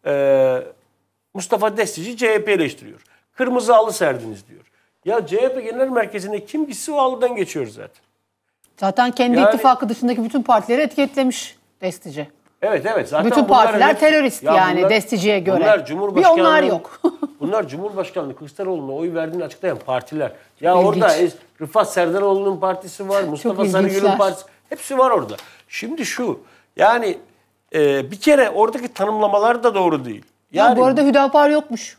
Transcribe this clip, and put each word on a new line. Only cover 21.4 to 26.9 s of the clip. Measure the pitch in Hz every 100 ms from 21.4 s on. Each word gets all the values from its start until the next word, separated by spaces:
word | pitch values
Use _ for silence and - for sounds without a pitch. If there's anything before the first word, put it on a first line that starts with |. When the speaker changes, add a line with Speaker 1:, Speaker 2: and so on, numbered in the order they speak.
| _ _
Speaker 1:
Rıfat | 147 220 208
Serdaroğlu'nun | 190 175 190 202 196 196 185
partisi | 190 185 185 - 190
var, | 202
Mustafa | 175 147 240 190
Speaker 2:
Çok | 208
Speaker 1:
Sarıgül'ün | 185 196 196
Speaker 2:
ilginçler. | 202 196
Speaker 1:
partisi. | 190 185 - _ _
Hepsi | 294 - 269
var | 254
orada. | 208 110 104 - - _
Şimdi | - 226 320 208
şu, | - 233 135 _ _ _ -
yani, | 196